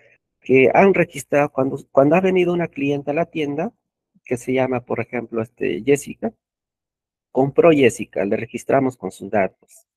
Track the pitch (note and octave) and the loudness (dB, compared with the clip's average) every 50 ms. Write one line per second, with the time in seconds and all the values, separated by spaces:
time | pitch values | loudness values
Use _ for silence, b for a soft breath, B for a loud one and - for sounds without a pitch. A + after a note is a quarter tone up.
0 | b b b b _ _ _ _ _ - C3 C3 C3 - - C#3 G3 G3 F3+ F3+ | b b b b _ _ _ _ _ 2 4 4 4 4 4 4 4 4 4 2
1 | E3 - - C3+ - _ C#3+ C#3+ D3 D3 - C3 C3 C3+ C3+ C3+ - _ - C3+ | -2 -2 -6 -12 -8 _ -2 0 0 0 -2 -4 -4 -4 -6 -8 -12 _ 2 4
2 | C#3 D3 E3 F#3 F#3+ F#3 F#3 F3+ F3 F3 F3 F3 E3 D#3+ - C#3 C#3 C#3+ C#3+ C#3+ | 4 6 4 4 2 2 2 2 0 0 0 -2 -4 -6 -6 -4 -4 -4 -4 -4
3 | C#3+ D3 C#3+ D#3+ E3+ - - D#3 D3 C#3+ C#3+ C#3+ - - - _ _ _ _ _ | -4 -4 -4 -4 -4 -4 -6 -6 -6 -6 -4 -6 -6 -8 -10 _ _ _ _ _
4 | _ _ _ _ _ - B2+ A#2+ - C3 B2+ C3 B2+ B2+ B2+ B2 - - A#2+ A#2 | _ _ _ _ _ -8 -8 -6 -4 -4 -2 -2 -2 -2 -4 -6 -6 -6 -6 -6
5 | A2+ - B2+ A#2+ A#2 - A#2 A2 A#2 - _ - G#2 F#2+ E2 - A2 C3+ C#3+ - | -6 -6 -8 -8 -8 -6 -6 -6 -6 -6 _ -6 -6 -6 -6 -2 -2 -2 -2 -2
6 | - D#3 - - - - - _ _ _ _ _ _ _ _ _ _ _ _ _ | -6 -14 -12 -10 -10 -10 -10 _ _ _ _ _ _ _ _ _ _ _ _ _
7 | _ _ _ _ _ _ - C3 C3+ C#3+ - D#3+ D#3+ E3+ D3+ C#3+ C3 A2 - - | _ _ _ _ _ _ -4 -2 -2 0 2 4 4 4 6 6 4 2 2 -2
8 | G2+ - - D#2 F#2 G2+ A2 A2 A#2 - - A#2+ - - B2 C3+ C3+ C3 B2 _ | -8 -10 -6 -6 -4 -4 -4 -6 -6 -10 -12 -10 -4 -2 0 0 0 -2 -4 _
9 | - F#2+ - - G2+ G2 G#2+ G#2 F#2+ F#2 - _ _ _ - - _ _ _ | -12 -12 -12 -14 -10 -4 -2 -2 -2 -2 -4 _ _ _ -20 -20 _ _ _